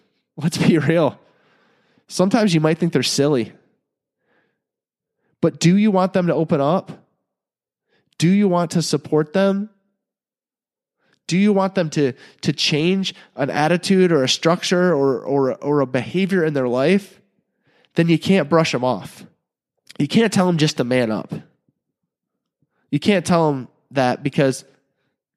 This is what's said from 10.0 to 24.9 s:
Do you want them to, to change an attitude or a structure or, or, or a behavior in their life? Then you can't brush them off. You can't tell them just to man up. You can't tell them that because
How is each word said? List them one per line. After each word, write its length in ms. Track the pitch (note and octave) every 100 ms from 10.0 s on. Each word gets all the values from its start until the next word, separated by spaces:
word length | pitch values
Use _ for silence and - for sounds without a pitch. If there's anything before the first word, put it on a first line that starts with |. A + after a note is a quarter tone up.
| _ _ _ _ _ _ _ _ _ _ _ _ -
Do 120 | F3
you 140 | G#3
want 220 | G3 F#3+
them 160 | F#3+ D#3+
to, 220 | D#3 C3+ - - _
to 100 | -
change 640 | - - D3+ E3 G3 F#3+ - - -
an 140 | C3+
attitude 600 | C3+ D3+ F3 - F#3+ F3+
or 100 | D#3
a 60 | C3
structure 640 | - E3 F3+ - F3+ F3+
or, 260 | D3 C#3 B2
or, 340 | - C#3 C3 -
or 240 | C#3+ D3
a 60 | C3
behavior 580 | B2+ G#2 F3+ F#3+ F#3+
in 100 | D#3+
their 140 | C#3 B2
life? 520 | B2 C#3+ G3 G3 _ _ _ _ _ _ _ _
Then 140 | - E3+
you 100 | D#3+
can't 300 | - F#3+ C#3+
brush 240 | E3 D#3+
them 120 | B2
off. 420 | B2+ G#2 - - - _ _ _ _ _ _ -
You 100 | D3
can't 240 | A3 A3+
tell 140 | G3 F3+
them 120 | E3+
just 200 | D3+ -
to 60 |
man 260 | B2 B2+ A2+
up. 220 | G#2 - D2+ - _ _ _ _ _ _ _ _ _ _ _ _ _ -
You 80 | D3
can't 260 | - G3
tell 260 | E3 F3 D#3
them 180 | C3+ A#2 _ _
that 320 | C#3 B2+ -
because 420 | C#3 - C3+ B2+ - _ _